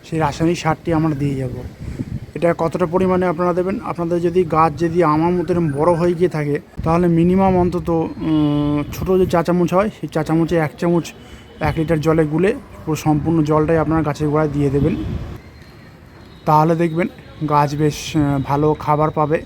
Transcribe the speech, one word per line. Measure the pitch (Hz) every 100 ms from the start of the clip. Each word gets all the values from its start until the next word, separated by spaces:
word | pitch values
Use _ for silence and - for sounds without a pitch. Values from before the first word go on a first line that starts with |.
সেই | - 160
রাসায়নিক | 151 - 165 170
সারটি | 160 156 -
আমরা | 160 160 143
দিয়ে | 143 135
যাব। | 127 123 120 - - - - - - 151
এটা | 170 165
কতটা | 165 170 175
পরিমাণে | 180 185 185 180
আপনারা | 160 180
দেবেন? | 175 180 180 -
আপনাদের | 165 170 175
যদি | 170 175
গাছ | 170 156 160 143
যদি | 170 170
আমার | 160 151 170
মতো | 180 170
এরম | 175 165
বড় | 139 165
হয়ে | 170 175
গিয়ে | 165 180
থাকে, | 156 147 143 - -
তাহলে | 165 170 175
মিনিমাম | 165 175 185 190 185
অন্তত, | 180 175 165
উম, | 165 160 - 160 156 147 147 147 147 147
ছোটো | - 160 190
যে | 180
চা | 175
চামচ | 165 180 170
হয়, | 180 214 -
সেই | 156
চা | 160
চামচে | 156 160 160 170
এক | 151 -
চামচ | 175 170 - - - - - -
এক | 156 139
লিটার | 156 160
জলে | 147 160 151
গুলে | 156 190 277 - - -
পুরো | 151
সম্পূর্ণ | 156 151 143 165
জলটাই | 147 156 156 165
আপনার | 151 160
গাছের | 147 139 151
গোড়ায় | 151 156
দিয়ে | 143 143
দেবেন। | 139 147 - - - - - - - - - - - - - - - -
তাহলে | 151 156 165
দেখবেন | 170 160 180 - - - 151
গাছ | 147 147 147
বেশ, | 151 143 - 160
আহ, | 143 139
ভালো | 127 143 151
খাবার | 151 - 151 156
পাবে | - 151 160